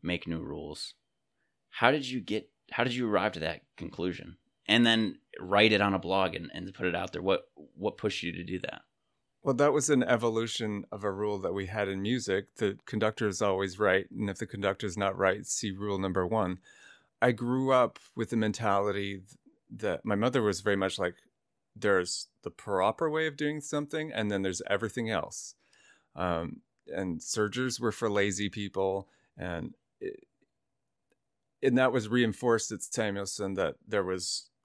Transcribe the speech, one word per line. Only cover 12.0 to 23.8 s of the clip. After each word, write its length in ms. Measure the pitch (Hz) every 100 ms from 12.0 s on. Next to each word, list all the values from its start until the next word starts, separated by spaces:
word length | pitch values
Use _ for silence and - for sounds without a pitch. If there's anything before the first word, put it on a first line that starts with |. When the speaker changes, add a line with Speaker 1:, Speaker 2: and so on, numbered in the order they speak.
Speaker 2:
music. 540 | 101 123 120 95 101 -
The 220 | 104 101 -
conductor 420 | 110 107 110 107
is 140 | 92
always 360 | 104 95 98 92
right, 320 | 104 95 -
and 200 | 104 101
if 80 | 95
the 80 | 107
conductor's 500 | 101 101 98 104 90
not 220 | 98 92
right, 280 | 95 101 -
see 240 | - 110
rule 280 | 95 104 98
number 280 | 95 92 90
one. 340 | 110 92 92 - - - - _ _
I 120 | 120
grew 380 | 110 120 131 131
up 280 | 131 117 - - -
with 140 | 110
the 80 | 113
mentality 800 | 107 104 110 98 104 101 101 98
th-, 200 | 95 - _ _ _
that 320 | 117 104 85
my 120 | -
mother 260 | 101 117 127
was 220 | 107 95
very 140 | 104 98
much 220 | 95 -
like, 180 | 90 - _ _ _ _ _ 107
"There's 520 | 107 95 90 - - _
the 80 | -
proper 600 | - - 95 98 110 160
way 160 | 156 160
of 100 | 143
doing 240 | 147 151
something, 500 | - 147